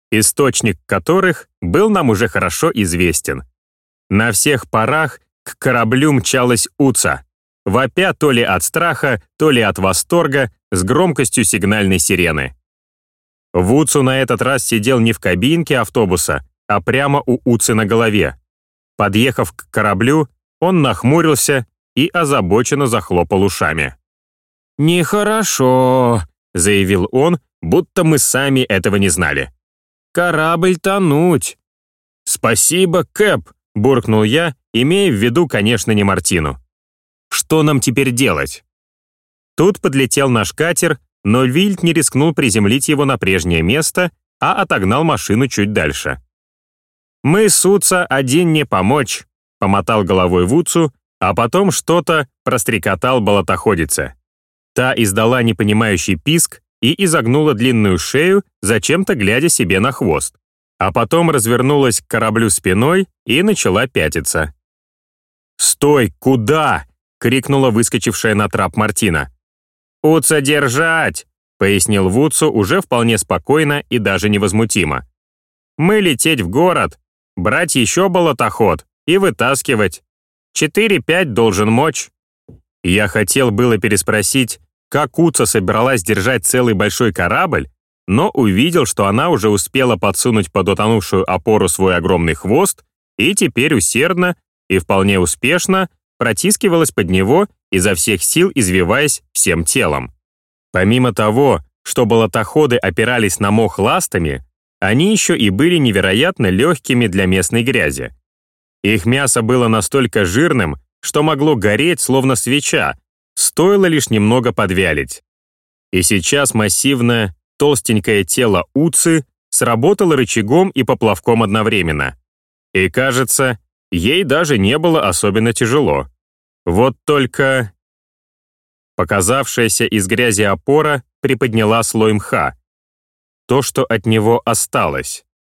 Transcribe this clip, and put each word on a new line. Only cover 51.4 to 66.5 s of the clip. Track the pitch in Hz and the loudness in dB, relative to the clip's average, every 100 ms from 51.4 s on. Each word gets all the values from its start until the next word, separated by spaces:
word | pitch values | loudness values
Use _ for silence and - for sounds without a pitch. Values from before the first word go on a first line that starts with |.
| 117 180 202 | 0 0 0
что-то | - - 170 170 160 139 _ | -2 0 0 0 -2 -4 _
прострекотал | - 123 - 110 107 92 127 131 | -4 -4 -2 -2 -2 -2 0 0
болотоходице. | 101 101 85 92 113 90 76 - 65 - _ _ _ _ _ | 2 0 0 -2 0 0 -2 -4 -8 -12 _ _ _ _ _
Та | - 127 - | -4 -2 0
издала | 107 98 113 127 | 0 0 2 2
непонимающий | 117 104 107 107 113 92 - 90 | 0 0 0 0 0 -2 -2 -4
писк | - 165 - - _ _ | -2 -2 -2 -8 _ _
и | 120 175 | -2 0
изогнула | 190 156 113 139 151 | 0 0 2 2 2
длинную | 107 123 120 101 90 | 2 0 2 2 0
шею, | - 131 175 196 - _ | -2 0 2 0 -2 _
зачем-то | 101 113 - 165 196 | -2 -2 0 -2 -2
глядя | 156 98 120 165 | -2 0 0 0
себе | - 95 95 | 0 0 0
на | 123 | -2
хвост. | - 101 73 - - _ _ _ - | -2 -2 -2 -6 -12 _ _ _ -6
А | 92 | -2
потом | 113 113 165 170 | -2 0 2 2
развернулась | 143 113 120 131 147 131 - | 0 0 0 2 2 2 0
к | - | -4
кораблю | 110 110 110 113 | -2 0 0 0
спиной | - 95 92 135 185 185 _ - | 0 0 0 2 0 -2 _ -4
и | 131 | 0
начала | 208 202 107 95 127 | 0 0 0 -2 -2
пятиться. | - 78 80 - 82 76 - _ _ _ _ _ _ _ _ _ - | -2 -2 -4 -4 -4 -6 -10 _ _ _ _ _ _ _ _ _ -6
«Стой! | - - 143 147 110 - | -4 0 2 2 0 -2
Куда?» | 131 131 107 | 0 0 2